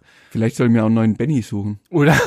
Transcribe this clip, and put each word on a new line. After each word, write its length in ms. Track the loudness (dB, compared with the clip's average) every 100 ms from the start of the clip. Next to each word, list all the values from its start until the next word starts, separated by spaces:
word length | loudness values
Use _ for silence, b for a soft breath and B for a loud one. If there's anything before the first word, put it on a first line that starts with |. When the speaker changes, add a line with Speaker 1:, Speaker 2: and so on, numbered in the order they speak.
| _ b b
Speaker 1:
Vielleicht 280 | -4 -2 0
sollen 180 | 2 2
wir 80 |
auch 40 | 2
einen 80 | 2
neuen 180 | 0 0
Benny 260 | -2 -2
suchen. 380 | -4 -6 -8 -10 _
Speaker 2:
Oder, 260 | 0 2 2